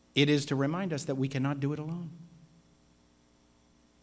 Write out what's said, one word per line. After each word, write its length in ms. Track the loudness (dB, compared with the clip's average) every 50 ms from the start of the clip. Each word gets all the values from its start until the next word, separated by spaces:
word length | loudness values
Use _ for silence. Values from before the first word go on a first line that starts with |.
| _ _ 2
It 160 | 4 6 6
is 160 | 6 4 2
to 80 | 2 0
remind 380 | 2 2 0 0 -2 -2 -4 -4
us 120 | -4 -4
that 100 | -4 -2
we 120 | 0 -2
cannot 320 | 0 0 0 0 0 0 0
do 140 | -2 -2 -2
it 60 | -4
alone. 320 | -6 -6 -8 -8 -8 -10 -12 -16 -18 -20 -20 -20 -20 -20 -20 -20 -20 _ _ _ _ _ _ _ _ _ _ _ _ _ _ _ _ _ _ _ _ _ _ _ _ _ _ _